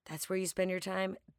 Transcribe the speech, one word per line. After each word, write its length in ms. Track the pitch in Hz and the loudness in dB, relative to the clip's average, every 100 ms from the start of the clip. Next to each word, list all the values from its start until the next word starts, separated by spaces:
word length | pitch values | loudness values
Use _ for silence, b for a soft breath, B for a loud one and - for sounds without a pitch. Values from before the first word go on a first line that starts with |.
| - | -10
That's 220 | 156 - | -6 -2
where 100 | 190 | 0
you 80 | 180 | 0
spend 240 | - 185 | 2 2
your 100 | 185 | 2
time. 360 | 190 190 190 190 - | -2 0 -2 -4 -14